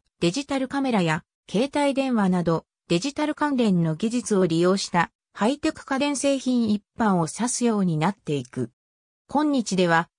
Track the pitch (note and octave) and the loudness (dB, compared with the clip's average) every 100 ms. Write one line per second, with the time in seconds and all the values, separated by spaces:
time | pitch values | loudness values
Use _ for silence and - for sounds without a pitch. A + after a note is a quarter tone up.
0 | _ _ F3 C4 C#4 C#4 C4 C#4 C4+ A3 | _ _ -2 0 -4 -4 -4 -2 0 0
1 | E3+ D#3 - _ - F#3 C#4 D4 C#4+ C4+ | 0 -2 -6 _ -6 -2 -2 0 0 0
2 | C4+ A#3 F#3+ F3+ E3+ E3 - _ - E3+ | 0 0 2 2 0 -2 -4 _ -2 -2
3 | C#4+ C#4+ D4+ D4+ D4 C4 A3+ F3+ E3 D#3 | -2 -4 -4 -2 -2 2 2 2 0 -2
4 | A3+ B3 - G3+ F#3 E3 F3 F#3+ - F3 | -4 -4 0 0 2 2 2 2 0 -2
5 | E3 _ _ - G#3 D4 D#4 - - C4+ | -2 _ _ -2 -2 0 -4 -6 -6 -2
6 | D4 C#4+ C#4 C4+ B3+ B3 A3 G#3 - - | -2 0 0 0 0 0 0 -2 -4 -2
7 | A3 F3+ D#3 - A#3+ - A#3+ G#3 F3+ D#3 | 0 2 0 -4 -4 0 0 2 0 2
8 | E3 - - D3 A#2+ C3 A#2 - _ _ | 0 -2 -4 -4 -4 -8 -8 -10 _ _
9 | _ _ _ C4+ D4+ C#4 G#3 F#3 F3 E3 | _ _ _ -2 0 0 0 0 4 2
10 | E3+ | 0